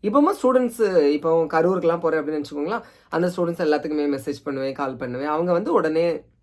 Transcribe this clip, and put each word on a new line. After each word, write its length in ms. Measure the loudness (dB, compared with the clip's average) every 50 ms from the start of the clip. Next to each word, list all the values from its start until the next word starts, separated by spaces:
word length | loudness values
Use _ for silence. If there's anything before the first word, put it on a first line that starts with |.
| -4
இப்போமா 300 | 2 2 4 4 4 2 2 0
ஸ்டூடெண்ட்ஸ், 640 | 2 4 4 2 2 0 0 0 2 4 4 4
இப்போ 380 | 4 2 2 2 2 2 2 2
கரூருக்குலாம் 560 | 2 2 2 2 2 2 2 2 0 0 2
போறேன் 240 | 0 0 0 0 -2
அப்படின்னு 180 | -2 -4 -6 -6
நினச்சிக்கோங்களேன், 400 | -6 -6 -6 -4 -4 -4 -6 -8 -12 _ _ _ _
அந்த 240 | -2 0 0 0 0
ஸ்டூடெண்ட்ஸ் 260 | 0 -2 -2 -2 -2 0
எல்லாத்துக்குமே 520 | 0 0 0 0 -2 -4 -2 -2 -2 -2 -4
மெசேஜ் 180 | -4 -6 -8 -8 _
பண்ணுவேன், 300 | -8 -6 -4 -6 -6 -4
கால் 220 | -4 -6 -6 -6
பண்ணுவேன். 300 | -6 -8 -8 -6 -6 -4
அவங்க 260 | -4 -2 -2 0 0 0
வந்து 200 | 0 0 2 0
உடனே 480 | 2 2 2 0 2 0 0 0 -4 -8 _ _ _